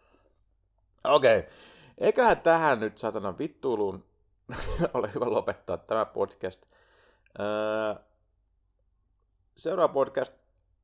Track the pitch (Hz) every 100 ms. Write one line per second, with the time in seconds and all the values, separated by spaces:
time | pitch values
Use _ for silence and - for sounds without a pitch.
0 | _ _ _ _ _ _ _ _ _ _
1 | - 147 131 107 - - - - - -
2 | - 220 240 220 170 165 156 123 107 -
3 | 113 107 98 90 143 - 135 113 101 92
4 | - _ _ _ - 123 - - 165 127
5 | 104 104 117 107 - 101 - 87 - 110
6 | 107 - 98 - 92 - _ _ _ _
7 | _ _ _ - 104 107 107 110 107 104
8 | - _ _ _ _ _ _ _ _ _
9 | _ _ _ _ _ - 160 185 156 139
10 | 135 - 127 - _ _ _ _